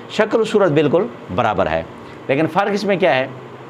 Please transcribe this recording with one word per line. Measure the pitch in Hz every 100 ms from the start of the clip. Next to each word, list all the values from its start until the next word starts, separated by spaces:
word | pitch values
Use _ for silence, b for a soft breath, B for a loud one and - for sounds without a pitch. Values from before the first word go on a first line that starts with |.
| B
शक्ल | - 214 226
और | 214
सूरत | 214 190
बिल्कुल | 147 147 143 - - -
बराबर | 95 113 98 85
है, | 80 82 - B B -
लेकिन | 139 156
फ़र्क | 185 208
इसमें | 202 190 185
क्या | 175
है? | 131 135 - - - -